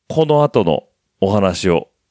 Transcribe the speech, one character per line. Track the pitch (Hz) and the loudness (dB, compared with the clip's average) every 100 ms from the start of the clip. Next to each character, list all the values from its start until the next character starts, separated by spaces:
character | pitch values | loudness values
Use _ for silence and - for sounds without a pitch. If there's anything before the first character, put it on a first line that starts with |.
| - | -8
こ | 156 156 | -2 0
の | 147 | 2
後 | 147 127 | 0 0
の | 87 76 - _ _ - | 0 -2 -4 _ _ -4
お | 98 | -2
話 | 104 98 90 95 | 0 0 0 0
を | 82 - _ _ | -2 -2 _ _